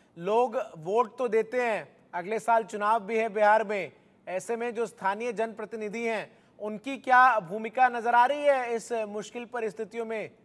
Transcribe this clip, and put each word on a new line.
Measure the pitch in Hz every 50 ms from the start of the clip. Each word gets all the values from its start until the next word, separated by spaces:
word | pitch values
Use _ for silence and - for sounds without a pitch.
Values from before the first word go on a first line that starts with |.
| _ _ -
लोग | 165 170 190 214 233 247 240 220 254 214 - - 165
वोट | 156 170 202 233 247 208 - -
तो | 254 233
देते | 202 226 220 220 254 247
हैं, | 247 233 214 180 143 - _ _ _ _ -
अगले | 175 170 190 220 214
साल | - - 233 226 226
चुनाव | 170 214 202 208 208 226 233 196
भी | 185 226
है | 220 226 226
बिहार | 190 214 208 208 214 220 220
में, | 196 214 196 170 135 - _ _ _ _ _ -
ऐसे | 165 180 190 - - 233
में | 226 233 240 220
जो | 220 233
स्थानीय | 190 - - 185 190 202 214 233 247
जनप्रतिनिधि | 220 185 226 226 214 - 214 208 233 220 214 208 190 233
हैं | 233 226 226 202 156 - _ _ _ _ _ -
उनकी | 202 214 214 202 - 269 277 220
क्या | - 254 254 247 254 254 233 220
भूमिका | 185 160 190 220 220 226 - 254 254 247
नजर | 240 240 214 240 240
आ | 240 240
रही | 262 285 294
है | 294 285 277 262 247 233 233
इस | 226 - - 240 226 220 208
मुश्किल | 208 214 202 214 - 240 240
परिस्थितियों | 202 - 240 220 214 - - 220 180 226 233 226
में | 220 226 214 180 139 _ _